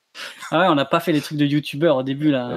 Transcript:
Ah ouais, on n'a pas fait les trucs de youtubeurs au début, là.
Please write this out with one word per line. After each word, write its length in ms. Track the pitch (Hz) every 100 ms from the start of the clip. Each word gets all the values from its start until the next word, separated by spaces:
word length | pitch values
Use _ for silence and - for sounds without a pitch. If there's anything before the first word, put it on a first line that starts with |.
| _ - - - -
Ah 100 | 156
ouais, 60 | 185
on 60 | 147
n'a 80 |
pas 160 | 139 170
fait 120 | 175
les 80 | 151
trucs 180 | - 151
de 60 |
youtubeurs 520 | 147 143 147 143 165 135
au 60 |
début, 280 | 131 139 151
là. 180 | 135 123